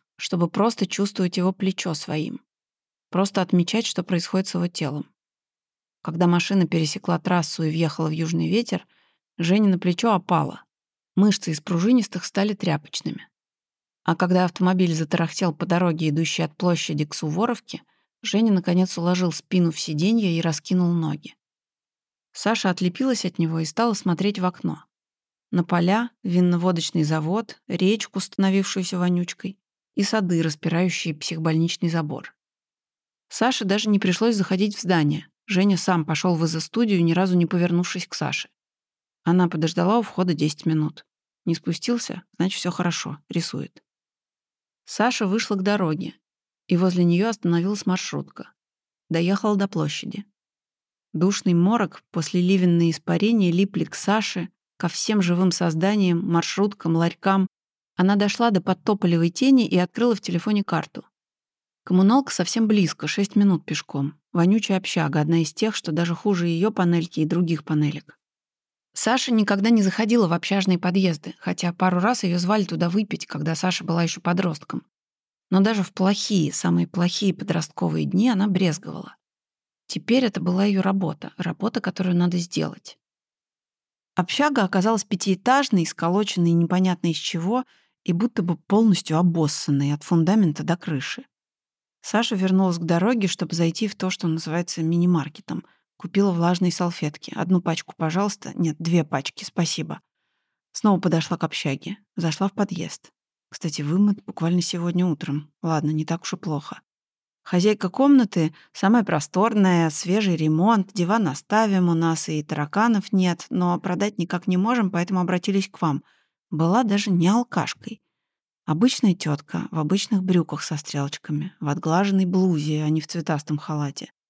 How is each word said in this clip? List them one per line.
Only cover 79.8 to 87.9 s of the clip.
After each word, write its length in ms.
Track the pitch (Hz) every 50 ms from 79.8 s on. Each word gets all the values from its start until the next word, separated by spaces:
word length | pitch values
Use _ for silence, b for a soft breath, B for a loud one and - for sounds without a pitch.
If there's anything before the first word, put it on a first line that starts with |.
| _
Теперь 380 | _ - - - - 233 269 254
это 160 | 220 - 180
была 240 | 175 175 180 185 202
ее 160 | 208 202 190
работа, 540 | 180 190 196 196 190 156 139 - - - -
работа, 460 | - 180 170 165 - 190 226 - 233
которую 340 | - 190 180 - 185 185 175
надо 220 | 175 175 175 175 175
сделать. 600 | 175 175 - - - - - - _ - - _ _ _ _ _ _ _ _ _ _ _ _ _ _ _ _ _ _ _ _ _ _ _ _
Общага 480 | - 175 - - - 285 302 277 254 202
оказалась 400 | 185 - 196 180 220 226 214 -
пятиэтажной, 800 | - 202 180 - 196 190 185 _ 247 262 277 277 - - 185 165
сколоченной 680 | - - - 165 170 180 202 214 202 - 185 170 170
непонятно 560 | 170 170 170 170 180 185 185 185 180 180 - 175
из 100 | 160 -
чего 460 | - - - 165 165 185 226 254 262 b b b b b